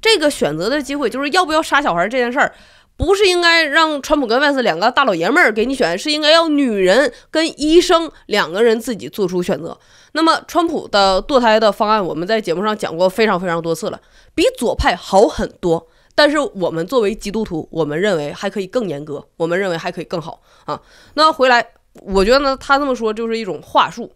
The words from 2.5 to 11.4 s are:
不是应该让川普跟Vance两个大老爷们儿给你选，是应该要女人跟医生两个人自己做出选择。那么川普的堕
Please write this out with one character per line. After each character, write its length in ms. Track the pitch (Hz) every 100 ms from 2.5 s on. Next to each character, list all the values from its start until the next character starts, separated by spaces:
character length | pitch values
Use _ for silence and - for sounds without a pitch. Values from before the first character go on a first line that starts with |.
| - - _ _ _
不 160 | 180
是 120 | 392 403
应 140 | 359
该 240 | 339 330
让 380 | 311 294 320 294
川 180 | - 294
普 60 | 247
跟 120 | 240
Vance 220 | 294 277
两 180 | 226 165
个 120 | 214
大 160 | 254 269
老 80 |
爷 160 | 175 170
们 120 | 294
儿 80 | 302
给 140 | 214
你 100 | 240
选， 220 | - 160 175
是 140 | 302
应 100 | 302
该 100 | 302
要 180 | 330 330
女 200 | 294 269
人 400 | 208 180 208 285 - _
跟 280 | 311 320 -
医 220 | 302 330
生 320 | - 339 330 - -
两 260 | 202 165
个 100 | 180
人 160 | 233 226
自 160 | 233
己 140 | 214 -
做 180 | - 185
出 160 | 180
选 160 | 180 190
择。 160 | 160 - _ _ _
那 100 | 294
么 200 | 320 302 -
川 220 | 320 339
普 180 | 277 -
的 360 | 202 196 190
堕 180 | - 277